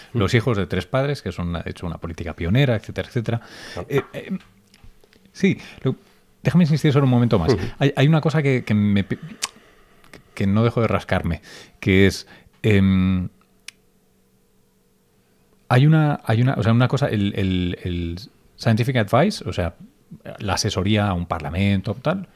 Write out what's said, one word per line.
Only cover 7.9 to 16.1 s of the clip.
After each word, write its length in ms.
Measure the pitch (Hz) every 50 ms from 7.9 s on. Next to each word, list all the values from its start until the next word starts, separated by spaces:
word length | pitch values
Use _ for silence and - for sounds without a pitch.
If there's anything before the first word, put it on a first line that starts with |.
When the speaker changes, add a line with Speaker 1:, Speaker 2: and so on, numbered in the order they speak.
| -
Speaker 2:
hay 120 | - 135 147
una 120 | 160 156
cosa 220 | 135 160 139 160
que, 220 | 143 139 131 123 117
que 80 | - 110
me 300 | 104 104 104 101 101 92
pi-, 140 | - - - - 160 - - - - - - _ _ _ _ _ _ _ _ _ - - - _ _ _
que 140 | - 104 98
no 160 | 98 107 113
dejo 180 | 117 117 127
de 60 | 113 104
rascarme, 540 | 98 92 - - 98 92 78 82 85 - - - - - - - _ _
que 280 | - - 95 95 98 95
es, 200 | - - - - - - _ _ _ _
em, 680 | - 113 104 98 98 95 95 95 92 92 95 92 90 87 - _ _ _ _ _ _ - - _ _ _ _ _ _ _ _ _ _ _ _ _ _ _ _ _ _ _ _ _ _ _ _ _ _ _ _ _ _ _ _ _ _ _ _ _ _ _
hay 160 | 123 123 139
una, 360 | 151 160 156 156 147